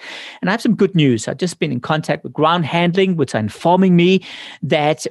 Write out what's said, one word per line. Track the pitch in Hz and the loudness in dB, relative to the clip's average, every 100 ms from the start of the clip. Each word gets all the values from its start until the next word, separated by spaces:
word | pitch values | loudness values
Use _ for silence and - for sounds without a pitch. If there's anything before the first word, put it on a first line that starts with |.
| - - - - | -18 -16 -18 -8
And | 180 | -4
I | |
have | 220 | -2
some | 247 | 0
good | 190 190 | 2 2
news. | 170 143 117 - | 2 2 2 -2
I've | 135 | -6
just | 180 - | -6 -4
been | 160 | -4
in | 135 | -4
contact | - 156 160 - | -4 -4 -2 -6
with | 143 | -6
ground | 135 156 175 143 | 0 2 2 0
handling, | 170 175 180 190 165 | 0 0 2 0 0
which | 131 | -2
are | 113 | -2
informing | 104 - 165 185 190 | -4 -2 2 4 6
me | 175 175 185 - - - - | 6 4 2 0 -18 -18 -8
that | 139 156 147 156 - | -2 0 2 0 -4